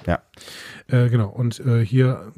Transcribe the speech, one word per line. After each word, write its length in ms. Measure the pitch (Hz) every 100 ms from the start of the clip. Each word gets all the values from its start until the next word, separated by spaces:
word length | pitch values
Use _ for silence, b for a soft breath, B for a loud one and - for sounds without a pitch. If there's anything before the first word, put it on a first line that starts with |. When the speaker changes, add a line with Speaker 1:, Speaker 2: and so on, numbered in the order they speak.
Speaker 1:
Genau. 120 | - 85
Speaker 2:
Ja. 40 | - B B B B B - 127
Speaker 1:
Äh, 40 | 123
genau. 180 | 117 98
Und, 320 | - 120 -
äh, 260 | 127 117
hier 460 | 107 127 127 98 101